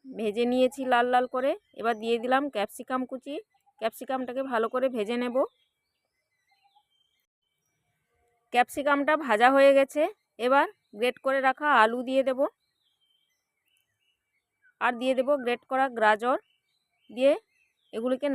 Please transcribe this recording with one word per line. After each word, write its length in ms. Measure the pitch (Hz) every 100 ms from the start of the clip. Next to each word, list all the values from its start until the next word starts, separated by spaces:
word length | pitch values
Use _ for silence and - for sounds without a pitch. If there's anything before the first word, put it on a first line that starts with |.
| 269 262
ভেজে 260 | 220 208 240
নিয়েছি 300 | 254 254 277 254
লাল 140 | 240 247
লাল 120 | 247 254
করে। 180 | 254 269 403 _ -
এবার 160 | 220 220
দিয়ে 120 | 226 233
দিলাম 200 | 240 262 285 208
ক্যাপসিকাম 460 | 208 - - 254 247
কুচি, 260 | 262 277 302 - _ _ -
ক্যাপসিকামটাকে 600 | 220 - - 262 247 254 269
ভালো 160 | 233 226
করে 140 | 254 262 240
ভেজে 220 | 202 240
নেব। 120 | 247 247 392 _ _ _ _ _ _ _ _ _ _ _ 807 807 807 784 _ _ _ _ _ _ _ _ _ _ _ _ _ _ _
ক্যাপসিকামটা 600 | 240 247 294 277 285 285 302 277
ভাজা 220 | 214 247 269
হয়ে 160 | 277 277
গেছে, 240 | 269 294 349 - _ - 247
এবার 200 | 277 370 - _ 208
গ্রেট 180 | 247 - 269
করে 140 | 269 262
রাখা 200 | 254 294 247
আলু 160 | 220 240 247
দিয়ে 120 | 262 262
দেব, 120 | 254 302 - _ _ _ _ _ _ _ _ _ _ _ _ _ _ _ _ _ _ _ _ _ -
আর 100 | 240 233
দিয়ে 120 | 262 254
দেব 120 | 254 285
গ্রেট 200 | 240 240 -
করা 140 | 262 269 226
গাজর, 360 | 214 214 247 330 - _ _ _ _ _ -
দিয়ে 240 | 226 269 359 - _ _ _ _
এগুলিকে 340 | 220 247 254 285